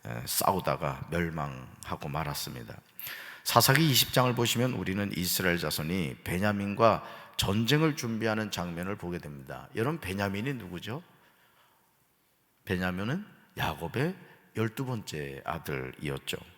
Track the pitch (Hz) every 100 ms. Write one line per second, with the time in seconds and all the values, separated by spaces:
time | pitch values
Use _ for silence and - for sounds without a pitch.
0 | - 58 64 - - 92 78 69 73 65
1 | - 85 82 80 73 64 64 - - 87
2 | 78 71 78 73 - 64 58 - _ -
3 | - - - - - 117 - 139 160 120
4 | - - 127 120 120 113 127 117 90 95
5 | 101 - 87 - 92 87 80 - 78 95
6 | 78 64 - 90 104 104 101 101 113 82
7 | - - - - - 101 113 151 160 151
8 | 120 113 110 107 107 - 90 82 90 101
9 | 87 87 73 71 65 64 69 - 127 170
10 | - 98 101 98 127 131 92 87 104 131
11 | 180 _ _ _ _ _ _ _ _ _
12 | _ _ _ _ _ _ - 90 92 90
13 | 104 165 208 - _ - 113 76 85 107
14 | 156 185 - - _ 110 113 - 131 120
15 | 90 80 71 69 - 78 78 69 65 -
16 | 71 67 - - -